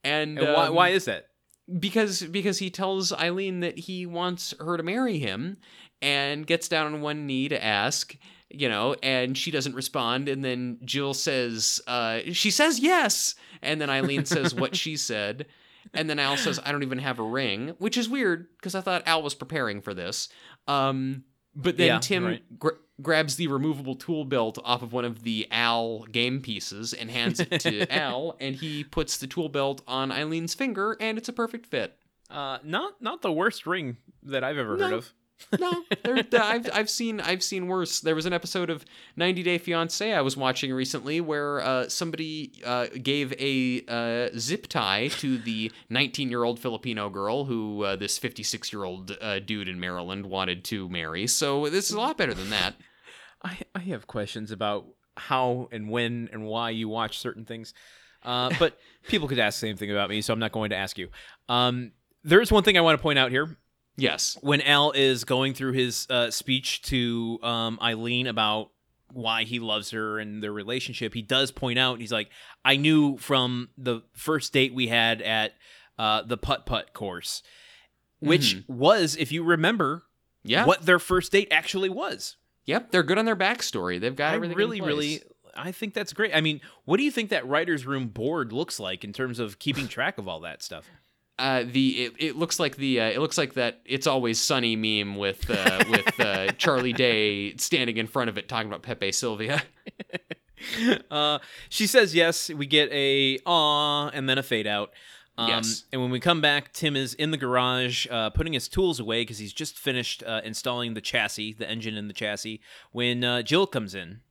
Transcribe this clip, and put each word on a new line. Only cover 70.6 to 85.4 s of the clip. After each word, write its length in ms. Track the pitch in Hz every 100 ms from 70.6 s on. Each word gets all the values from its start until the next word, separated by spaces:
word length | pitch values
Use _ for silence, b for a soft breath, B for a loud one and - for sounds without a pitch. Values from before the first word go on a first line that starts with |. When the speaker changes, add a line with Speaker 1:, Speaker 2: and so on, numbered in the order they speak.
| 101 127 131 120 113
Speaker 2:
he 80 | 117
does 300 | 104 131 135
point 280 | - 131 123
out, 220 | 127 117
he's 120 | 110
like, 180 | 113 104 B B B
"I 120 | 131 139
knew 420 | 151 156 143 135
from 500 | - 135 127 123 123 -
the 240 | 123 117 _
first 400 | - - 156 -
date 180 | 139 131
we 140 | 123 117
had 340 | 117 113 110
at, 320 | 101 110 107 _ B B B -
uh, 240 | 107 107
the 160 | 110 120
putt-putt 560 | - 135 - 113 -
course," 480 | - 101 87 - - B B B B B _ _ _
which 360 | 147 165 123 92
Speaker 1:
Mm-hmm. 180 | - 123
Speaker 2:
was, 380 | 147 214 160 156
if 160 | 139
you 100 | 156
remember, 600 | 165 165 165 220 139 165 _ _ _ _
Speaker 1:
Yeah. 200 | - 135
Speaker 2:
what 220 | 226 185 170
their 140 | 180
first 320 | - 185 -
date 160 | 196 202
actually 400 | 156 - 190 190
was. 460 | 190 381 - - - _ _ -
Speaker 1:
Yep, 260 | 190 233
they're 100 | 180
good 160 | 147 196
on 80 | 226
their 100 | 208
backstory. 640 | 190 247 - 110 90 90
They've 140 | 113 135
got 160 | 147
Speaker 2:
I 40 | -
Speaker 1:
everything 160 | 170
in 60 | 175
Speaker 2:
really, 200 | 208 214
Speaker 1:
place. 80 | 160
Speaker 2:
really, 340 | 147 147 156 - _